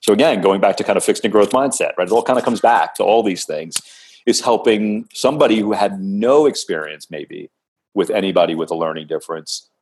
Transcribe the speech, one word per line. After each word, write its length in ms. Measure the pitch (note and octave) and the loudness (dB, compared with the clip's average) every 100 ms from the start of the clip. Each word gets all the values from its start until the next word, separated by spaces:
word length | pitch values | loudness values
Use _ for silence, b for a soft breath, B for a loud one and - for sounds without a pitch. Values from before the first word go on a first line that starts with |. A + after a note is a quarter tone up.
So 120 | - | 2
again, 280 | G#2 D3+ A#2 | 4 4 4
going 200 | G2 G2 | 2 4
back 160 | G2 F#2+ | 2 0
to 60 | |
kind 120 | - G2 | 0 0
of 80 | |
fixed 180 | - G2 | 2 0
and 80 | A2+ | 2
growth 180 | G#2+ G2+ | 2 4
mindset, 420 | B2+ C3+ - E2 - | 2 0 -2 -4 -2
right? 80 | F2+ | 0
It 60 | |
all 100 | A2+ | 0
kind 160 | - B2+ | 2 0
of 60 | |
comes 160 | A#2+ A2 | 0 0
back 340 | A2+ A2+ D#2+ - | 2 2 0 -2
to 60 | |
all 180 | F#2+ A2+ | 2 2
these 220 | G#2+ F2+ | 2 -4
things, 320 | - D#2 D#2+ - B B B B | -6 -8 -8 -10 B B B B
is 160 | - - | -2 0
helping 680 | - A2+ B2+ G#2+ G#2+ G#2+ A#2 | 2 0 2 0 0 -4 -8
somebody 440 | - C3 D3+ C#3+ A2 | -2 -2 2 2 2
who 140 | G#2 | 0
had 280 | G#2 G2+ G2 | 0 -2 -2
no 440 | G2 G2+ A#2 C#3+ D3 | -6 -2 2 4 4
experience 640 | G#2+ - E2 D2+ D2+ - | 0 -6 -6 -6 -12 -14
maybe 400 | D#2 D2+ E2+ - _ _ _ _ | -14 -14 -16 -18 _ _ _ _
with 140 | - F2 | -4 -2
anybody 440 | G#2+ F#2+ F2+ E2+ | 0 0 2 0
with 160 | D#2+ D#2+ | 0 -4
a 40 | |
learning 320 | E2+ E2 D#2+ D#2 | -4 -4 -6 -8
difference 600 | D#2 - E2 D#2 - _ _ | -10 -8 -12 -10 -14 _ _